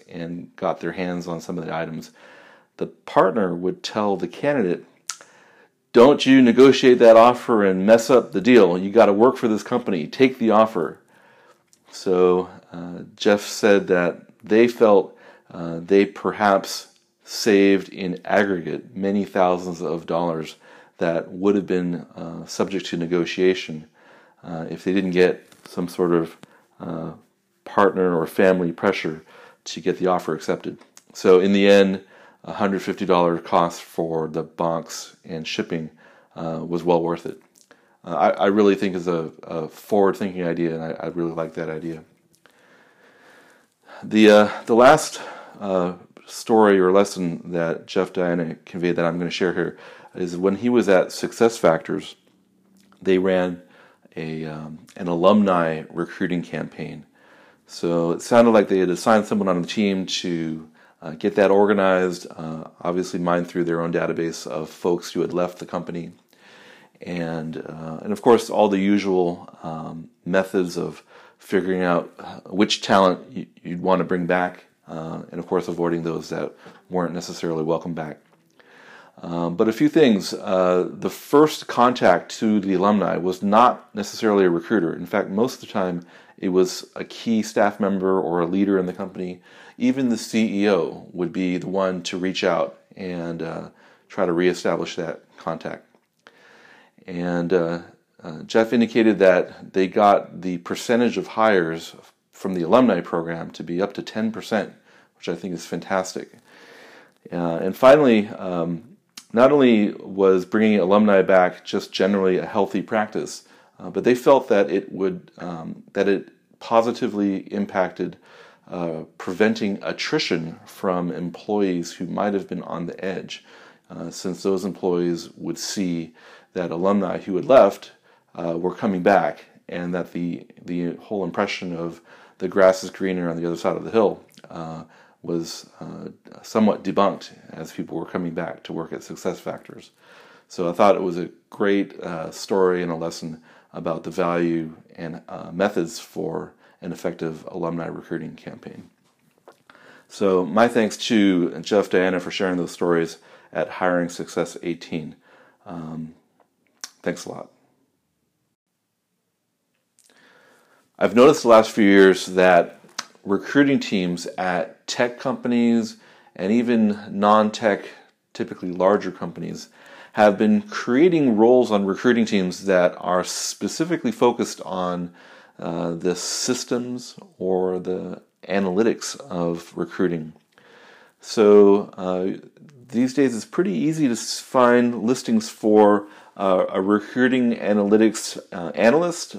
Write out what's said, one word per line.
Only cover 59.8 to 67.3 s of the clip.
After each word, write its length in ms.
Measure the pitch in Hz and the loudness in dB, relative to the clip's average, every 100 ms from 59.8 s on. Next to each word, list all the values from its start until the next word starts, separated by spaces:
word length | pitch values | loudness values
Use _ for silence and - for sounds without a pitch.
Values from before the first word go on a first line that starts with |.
| 104 95 90 | -2 -2 -4
to, 600 | - 92 85 82 80 80 _ _ _ | -6 -6 -6 -6 -8 -14 _ _ _
uh, 80 | 80 | -16
get 220 | 80 104 | -4 -2
that 160 | 107 95 | 2 4
organized, 760 | 98 101 101 95 92 92 87 - | 4 4 4 2 2 0 -4 -12
uh, 340 | - 80 80 80 _ | -14 -12 -12 -14 _
obviously 400 | 87 87 90 90 | -6 -4 -4 -4
mine 240 | 87 87 | -2 -2
through 200 | 87 92 | -2 -4
their 160 | 85 82 | -2 -2
own 120 | 85 | -2
database 540 | 85 82 80 82 80 - | -2 -2 -4 -4 -6 -10
of 240 | 73 78 | -10 -10
folks 420 | - 92 87 - | -6 -2 -2 -4
who 80 | 90 | -6
had 120 | 80 | -4
left 260 | 85 87 - | -2 -4 -6
the 80 | 85 | -10
company. 460 | 90 85 87 82 - _ _ _ - - - _ _ | -10 -10 -12 -12 -18 _ _ _ -20 -20 -20 _ _
And, 560 | - 87 82 | -12 -8 -6